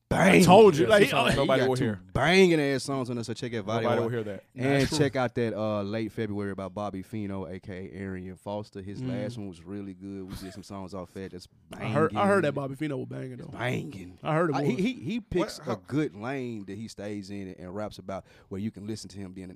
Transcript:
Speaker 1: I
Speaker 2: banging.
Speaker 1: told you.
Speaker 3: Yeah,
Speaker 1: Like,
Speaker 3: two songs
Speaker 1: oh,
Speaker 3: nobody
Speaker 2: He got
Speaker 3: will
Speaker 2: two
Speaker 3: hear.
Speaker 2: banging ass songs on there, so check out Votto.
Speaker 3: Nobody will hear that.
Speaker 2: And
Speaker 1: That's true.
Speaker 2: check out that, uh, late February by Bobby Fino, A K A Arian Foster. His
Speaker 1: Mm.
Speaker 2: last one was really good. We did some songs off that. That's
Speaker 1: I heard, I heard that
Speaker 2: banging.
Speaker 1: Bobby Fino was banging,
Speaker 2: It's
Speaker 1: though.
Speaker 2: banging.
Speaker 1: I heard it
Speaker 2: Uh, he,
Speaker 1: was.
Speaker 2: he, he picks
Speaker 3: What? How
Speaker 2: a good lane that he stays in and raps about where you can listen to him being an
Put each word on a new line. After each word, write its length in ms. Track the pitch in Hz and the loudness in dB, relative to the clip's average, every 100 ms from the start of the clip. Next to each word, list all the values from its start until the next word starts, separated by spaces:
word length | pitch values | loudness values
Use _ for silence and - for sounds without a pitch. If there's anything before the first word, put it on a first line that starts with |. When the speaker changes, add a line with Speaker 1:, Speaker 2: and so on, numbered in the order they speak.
| - | -2
Speaker 1:
I 140 | - 185 | 4 6
Speaker 2:
banging. 120 | 175 | 8
Speaker 1:
told 320 | 175 196 208 147 | 10 12 10 8
you. 80 | |
Speaker 3:
Yeah, 60 | 180 | 6
Speaker 1:
Like, 140 | 208 - | 6 6
Speaker 3:
two 40 | |
songs 220 | 151 - 135 | 4 2 4
Speaker 1:
oh, 0 | |
Speaker 3:
nobody 240 | 139 131 | 4 4
Speaker 2:
He 20 | |
got 60 | 131 | 4
Speaker 3:
will 80 | 127 | 2
Speaker 2:
two 60 | 117 | 0
Speaker 3:
hear. 160 | 98 92 | -2 -4
Speaker 2:
banging 460 | - 147 185 185 160 | 0 4 8 8 6
ass 240 | 139 135 | 2 0
songs 260 | 143 135 123 | -2 -4 -4
on 60 | 120 | -4
there, 80 | |
so 100 | 113 | -6
check 200 | 110 123 | -6 -6
out 120 | 113 98 | -4 -2
Votto. 180 | 113 | 0
Speaker 3:
Nobody 180 | 113 120 | 2 2
will 80 | 117 | 0
hear 140 | 120 104 | -2 -4
that. 180 | 95 - | -8 -12
Speaker 2:
And 120 | 127 131 139 | -4 2 4
Speaker 1:
That's 80 | 127 | 4
true. 80 | 151 | 2
Speaker 2:
check 180 | 139 131 | 2 2
out 180 | 120 - | -2 0
that, 220 | 117 98 | -2 0
uh, 260 | 110 104 | -2 -2
late 280 | 101 110 110 | -2 -4 -4
February 420 | - 107 101 101 | -6 -6 -4 -6
by 140 | 95 95 | -6 -8
Bobby 340 | 92 104 95 | -6 -8 -8
Fino, 440 | 92 110 101 98 85 | -8 -8 -6 -8 -8
A 160 | 92 | -12
K 280 | - 92 95 | -12 -12 -12
A 40 | 87 | -10
Arian 380 | 98 92 92 90 | -8 -8 -10 -12
Foster. 460 | 104 104 107 101 | -8 -8 -8 -12
His 200 | 95 98 | -12 -8
Speaker 1:
Mm. 60 | 127 - | -6 -6
Speaker 2:
last 140 | - 120 | -6 -8
one 100 | 101 | -12
was 160 | 85 | -12
really 300 | 82 101 98 | -12 -10 -10
good. 360 | 90 98 98 92 | -12 -12 -10 -12
We 60 | 95 | -12
did 160 | 95 | -14
some 120 | 98 | -14
songs 300 | 87 98 92 | -14 -12 -10
off 200 | 95 87 | -10 -12
that. 180 | 98 95 | -12 -12
That's 160 | 87 - _ - 92 | -14 -18 _ -18 -10
Speaker 1:
I 60 | 127 | -4
heard, 280 | 139 156 | 0 0
I 140 | - 202 | 2 2
heard 160 | 202 | 2
that 100 | 151 | 2
Speaker 2:
banging. 140 | 139 135 | -2 -6
Speaker 1:
Bobby 80 | 135 | -6
Fino 220 | 156 131 | -6 -6
was 100 | 120 | -8
banging, 240 | 131 131 123 | -10 -10 -12
Speaker 2:
It's 40 | |
Speaker 1:
though. 140 | - - | -12 -6
Speaker 2:
banging. 600 | 123 127 156 - - - | -4 -4 -6 -12 -16 -10
Speaker 1:
I 120 | 147 156 | -2 0
heard 140 | 170 | 0
it 60 | 139 | 0
Speaker 2:
Uh, 20 | |
he, 120 | 147 240 | 0 0
Speaker 1:
was. 80 | |
Speaker 2:
he, 100 | 214 247 | 0 -2
he 240 | 160 233 | -6 -6
picks 380 | - 175 214 - | -2 -2 -2 -4
Speaker 3:
What? 60 | 147 | -6
How 60 | 104 | -6
Speaker 2:
a 20 | 90 | -4
good 260 | 139 143 | -2 -2
lane 520 | 104 117 139 123 110 98 | -4 -8 -6 -6 -8 -10
that 100 | 98 | -10
he 120 | 110 | -10
stays 400 | - 104 104 95 | -10 -8 -8 -8
in 260 | 101 95 - | -10 -10 -12
and 160 | 90 | -10
raps 240 | 98 104 - | -8 -8 -10
about 280 | 95 95 - - - | -10 -10 -10 -20 -10
where 100 | 98 | -6
you 100 | 107 | -6
can 160 | 95 104 | -6 -10
listen 200 | 110 92 | -10 -10
to 60 | 95 | -14
him 140 | 95 | -14
being 180 | 92 | -12
an 60 | 92 | -14